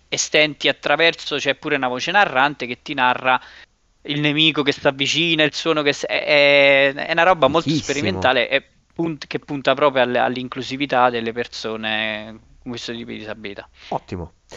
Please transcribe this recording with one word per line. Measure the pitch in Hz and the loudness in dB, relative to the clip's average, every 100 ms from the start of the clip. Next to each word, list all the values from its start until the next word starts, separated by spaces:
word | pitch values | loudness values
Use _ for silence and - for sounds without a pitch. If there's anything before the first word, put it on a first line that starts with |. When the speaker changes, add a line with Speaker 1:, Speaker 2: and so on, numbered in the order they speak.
| _ | _
Speaker 1:
e | 139 | -6
stenti | - 156 151 143 147 | 0 2 2 2 -2
attraverso, | 131 - 147 165 156 - 143 | -2 0 2 2 2 -6 -4
c'è | 143 | -2
pure | 131 156 143 | -4 -2 -2
una | 131 | -2
voce | 123 147 | -2 0
narrante | 196 190 131 143 143 120 | 2 2 2 0 0 -8
che | 123 | -10
ti | - 143 | -8 0
narra | 127 127 127 127 - - - _ _ _ | 0 2 0 0 -2 -18 -20 _ _ _
il | - 147 | -8 -2
nemico | 147 147 160 151 | -2 2 2 2
che | 139 | -2
si | 131 - | 0 -2
avvicina, | 135 135 147 170 160 | 0 -2 0 0 2
il | 151 | 0
suono | - 165 156 | 0 -2 0
che | 143 | 0
s-, | 139 - | -2 -4
è, | 143 - 147 143 143 139 139 139 139 | -4 2 4 6 6 6 6 4 2
è, | 147 | -2
è | |
una | 165 | 2
roba | 175 175 135 | 4 4 4
molto | 160 139 | 2 2
Speaker 2:
Fichissimo. | 156 - | 0 0
Speaker 1:
sperimentale | 139 - 95 127 131 113 | -2 -2 0 0 2 0
e | 135 - _ _ | -2 -4 _ _
punt-, | - 165 147 - | -6 -6 -6 -10
che | 135 | -10
punta | - 143 131 135 | -8 -4 -2 2
proprio | 147 131 | 2 2
alle, | 123 123 | 2 2
all'inclusività | 123 127 127 135 117 135 143 131 123 | 0 -2 -6 -8 -8 -6 -2 2 2
delle | 120 113 | 2 -4
persone | 120 117 - 113 110 110 107 110 107 110 110 - _ | -6 -8 -8 -8 -6 -4 -2 -2 -6 -10 -16 -20 _
con | 127 | -12
questo | 117 - | -10 -10
tipo | 117 120 | -10 -10
di | 110 | -12
disabilità. | 107 107 104 101 - _ - | -12 -12 -12 -14 -16 _ -10
Speaker 2:
Ottimo. | - - 92 80 - _ | -10 -8 -10 -10 -14 _